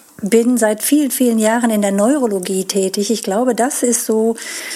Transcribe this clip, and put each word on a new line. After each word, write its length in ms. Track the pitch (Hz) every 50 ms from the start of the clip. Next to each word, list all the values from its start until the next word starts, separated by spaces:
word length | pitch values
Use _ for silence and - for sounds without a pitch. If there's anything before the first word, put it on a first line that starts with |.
| - - _ -
bin 360 | 220 185 226 233 233 247 254
seit 240 | 226 220 214 214 214
vielen, 300 | - - 285 302 294 247
vielen 280 | - - 254 240 226 220
Jahren 300 | 214 214 226 240 240 226
in 120 | 220 208
der 100 | 202 196
Neurologie 720 | 196 196 202 247 302 294 247 220 202 190 180 196 190 190 185
tätig. 480 | - - 196 190 190 - 208 196 -
Ich 100 | 226 202
glaube, 320 | - 196 190 220 254 254 226
das 300 | 208 233 285 - - 269
ist 220 | 240 226 - -
so 320 | - 220 220 220 226 226 - - - - - - - -